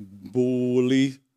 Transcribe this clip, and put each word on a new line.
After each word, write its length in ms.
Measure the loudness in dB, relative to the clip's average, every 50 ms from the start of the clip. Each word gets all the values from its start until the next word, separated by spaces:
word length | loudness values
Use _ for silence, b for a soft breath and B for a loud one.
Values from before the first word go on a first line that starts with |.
| -20 -20 -20 -20 -14 -6 -2
Bully, 800 | -2 0 0 0 -2 0 0 0 2 2 2 2 2 2 0 -2 -8 _ _ _